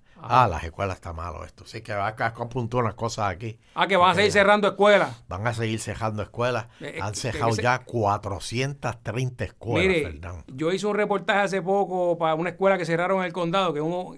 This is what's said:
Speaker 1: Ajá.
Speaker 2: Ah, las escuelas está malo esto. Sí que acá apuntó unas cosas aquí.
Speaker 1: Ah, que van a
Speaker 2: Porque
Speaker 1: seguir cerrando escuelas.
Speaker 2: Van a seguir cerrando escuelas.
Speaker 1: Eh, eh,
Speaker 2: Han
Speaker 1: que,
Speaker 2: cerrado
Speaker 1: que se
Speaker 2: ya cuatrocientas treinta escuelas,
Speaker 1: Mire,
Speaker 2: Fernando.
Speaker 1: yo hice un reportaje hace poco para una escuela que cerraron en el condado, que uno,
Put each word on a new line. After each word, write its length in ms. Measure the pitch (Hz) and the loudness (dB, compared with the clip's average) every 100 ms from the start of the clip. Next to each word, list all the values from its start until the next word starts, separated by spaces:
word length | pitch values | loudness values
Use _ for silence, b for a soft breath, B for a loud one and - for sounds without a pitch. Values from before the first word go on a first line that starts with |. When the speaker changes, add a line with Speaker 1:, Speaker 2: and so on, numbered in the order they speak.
| _ - | _ -16
Speaker 1:
Ajá. 260 | 113 123 117 | 0 4 4
Speaker 2:
Ah, 20 | |
las 160 | 82 | 2
escuelas 320 | 82 - 98 90 | -6 -4 -4 -4
está 180 | 92 | -10
malo 320 | 82 85 80 82 | -10 -10 -10 -14
esto. 180 | - - | -18 -14
Sí 140 | 113 | -14
que 120 | 113 | -8
acá 400 | 104 101 117 117 117 | -4 -4 -2 -4 -4
apuntó 440 | 117 127 117 123 | -8 -4 -2 0
unas 160 | 113 107 | -2 -2
cosas 340 | 113 - 101 | -6 -2 -4
aquí. 280 | 87 113 110 _ - | -4 -10 -12 _ -2
Speaker 1:
Ah, 100 | 180 | 2
que 80 | 190 | 4
van 120 | 180 | 4
a 40 | |
Speaker 2:
Porque 80 | 175 | 6
Speaker 1:
seguir 80 | 208 | 4
cerrando 360 | 196 196 208 202 | 6 6 6 4
escuelas. 560 | 190 202 202 147 117 - | 4 6 6 4 -4 -10
Speaker 2:
Van 180 | 90 117 | -4 -4
a 80 | |
seguir 260 | 113 113 110 | -2 -2 -2
cerrando 440 | 110 101 110 107 | -4 -4 -4 -4
escuelas. 420 | 95 - 123 120 107 - | -6 -4 -2 -2 -6 -12
Speaker 1:
Eh, 120 | 147 - | -12 -8
eh, 40 | |
Speaker 2:
Han 80 | 104 | -6
Speaker 1:
que, 80 | 107 | -6
Speaker 2:
cerrado 300 | - 156 117 | -4 -2 0
Speaker 1:
que 20 | 110 | 2
se 40 | |
Speaker 2:
ya 180 | 120 127 | 2 0
cuatrocientas 1200 | - 120 101 104 104 98 - 113 135 143 127 107 | -2 0 2 0 -2 -8 -6 -4 -4 -4 -8 -8
treinta 400 | - 110 127 127 | -6 -4 -4 -4
escuelas, 440 | 117 - 113 - 190 | -8 -8 -4 0 2
Speaker 1:
Mire, 140 | 175 - | 2 -2
Speaker 2:
Fernando. 320 | 73 90 87 - | -8 -12 -12 -12
Speaker 1:
yo 240 | 131 160 | -6 -2
hice 140 | 185 208 | 0 0
un 80 | 202 | 0
reportaje 440 | 208 196 165 202 | 0 0 0 2
hace 200 | 196 190 | 2 0
poco 560 | 170 196 180 185 175 165 | 0 0 2 0 2 2
para 160 | 160 | 2
una 160 | 160 175 | 0 -2
escuela 300 | 170 196 190 | 0 2 2
que 60 | 165 | 0
cerraron 340 | 165 180 190 | 0 2 0
en 60 | 180 | 0
el 80 | |
condado, 420 | 175 170 190 180 147 | -2 0 2 0 0
que 60 | |
uno, 340 | 156 175 180 | -2 -4 -6